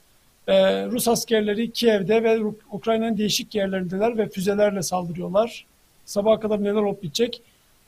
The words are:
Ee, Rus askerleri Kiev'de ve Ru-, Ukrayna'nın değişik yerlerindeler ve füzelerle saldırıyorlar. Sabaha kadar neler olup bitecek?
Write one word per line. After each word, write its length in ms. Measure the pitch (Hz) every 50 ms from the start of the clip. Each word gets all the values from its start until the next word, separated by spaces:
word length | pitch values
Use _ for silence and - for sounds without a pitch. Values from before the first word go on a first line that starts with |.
| _ _ _ _ _ _ _ _ _ -
Ee, 380 | 190 190 190 190 196 196 196
Rus 220 | 202 214 254 - 233
askerleri 600 | 233 220 - - 226 214 214 208 208 202 233 226
Kiev'de 520 | - - 233 233 220 202 190 165 214 226 220
ve 120 | 226 226
Ru-, 200 | 226 220 214 208 - - -
Ukrayna'nın 480 | - 196 - 220 226 220 226 233 226 196
değişik 360 | 214 202 - - 240 - -
yerlerindeler 640 | 214 196 196 190 190 185 175 180 190 208 233 240 220
ve 100 | 208 -
füzelerle 540 | - 196 185 208 202 202 208 208 196 196 170
saldırıyorlar. 840 | - 180 185 180 170 175 170 175 175 175 202 220 233 - - - _ _ _ _ _ _ _ _
Sabaha 360 | - - 202 202 220 220 214
kadar 240 | 220 214 214 208 208
neler 180 | 202 202 214 208
olup 200 | 202 190 - -
bitecek? 400 | 160 - - 233 247 - - _ _ _ _ _ _ _ _ _